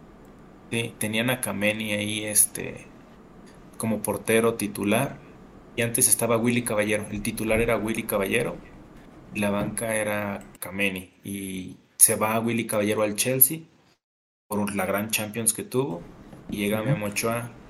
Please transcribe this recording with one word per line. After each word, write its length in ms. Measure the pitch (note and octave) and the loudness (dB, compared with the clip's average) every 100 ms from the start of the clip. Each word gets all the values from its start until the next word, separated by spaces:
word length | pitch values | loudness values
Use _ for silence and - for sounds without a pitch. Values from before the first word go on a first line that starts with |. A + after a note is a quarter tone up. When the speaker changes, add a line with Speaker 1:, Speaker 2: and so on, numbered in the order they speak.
| - - - - - - - | -20 -20 -20 -20 -20 -20 -4
Speaker 1:
Sí, 240 | A#2 - - | -2 -2 -2
tenían 320 | G#2+ A2+ B2 | 0 2 2
a 100 | B2 | 0
Kameni 520 | G#2 G2 G#2 G#2+ G#2+ | -2 0 2 2 -2
ahí, 320 | G#2 G#2 G#2+ | -2 0 -2
este, 640 | G#2+ G#2 - - F2 - - - - - - - - - - - | 0 2 2 0 -10 -10 -16 -20 -20 -20 -20 -20 -20 -20 -20 -6
como 240 | A2+ G#2+ | -2 -2
portero 520 | - G2+ - A2+ A#2 | -2 -4 2 4 4
titular, 640 | - G#2 G2+ G2 A2+ C#3 - - - - - - - | 0 -4 -2 2 2 0 -6 -18 -20 -20 -20 -10 -2
y 60 | |
antes 260 | A#2 B2 - | 0 4 4
estaba 300 | - A2+ A2+ | 4 4 4
Willy 240 | A#2+ A#2+ | 4 2
Caballero, 440 | A#2+ G#2+ G#2+ G#2 - | 0 0 2 0 -2
el 120 | G#2 | -4
titular 380 | A#2+ A2 A2 A2 | -4 -2 0 2
era 160 | A#2 A2 | 4 2
Willy 260 | G#2 A#2 | 0 -2
Caballero, 520 | A2+ G#2 G2 A2+ - - - - - - - - - | 0 0 2 2 0 -4 -14 -20 -20 -20 -20 -20 -10
y 60 | G#2 | -2
la 100 | G#2 | 0
banca 440 | G2+ G#2 G#2 A2+ | 0 0 -2 -2
era 480 | A2 G#2 G#2 G2+ G2 - - | 0 0 -2 -4 -6 -10 -14
Kameni, 540 | - G2 G2+ F#2+ - _ | -10 -2 0 -2 -10 _
y 540 | G2+ G2 F#2+ F#2+ F2+ - _ - | -8 -6 -6 -8 -10 -14 _ 4
se 180 | - G#2+ | 4 4
va 240 | G#2+ A2+ | 2 2
Willy 260 | A#2 A2+ A2 | 2 0 0
Caballero 360 | A2 G#2 G#2+ | 0 2 2
al 120 | G#2+ | 0
Chelsea, 460 | G#2 B2 C3 C3 D#3+ D#3+ _ _ _ _ _ _ _ - | 0 0 4 2 2 -10 _ _ _ _ _ _ _ -6
por 260 | G2 G2+ | -4 -2
la 100 | G2+ F#2 | -2 0
gran 240 | G2 A2 | 0 0
Champions 420 | A2+ G#2 A2+ A2+ | -2 -2 -2 -2
que 80 | - | -2
tuvo, 400 | - B2 C#3+ E3+ - - - - - | -2 -2 -2 -6 -12 -18 -20 -18 -10
y 80 | G2+ | -4
llega 220 | G2+ G#2+ | 0 0
Speaker 2:
Ujú. 80 | A#2 | 0
Speaker 1:
Memo 160 | C#3+ G#2 | 0 -2
Ochoa. 440 | G2+ A#2 A#2 A#2+ - | -2 -2 -2 -6 -14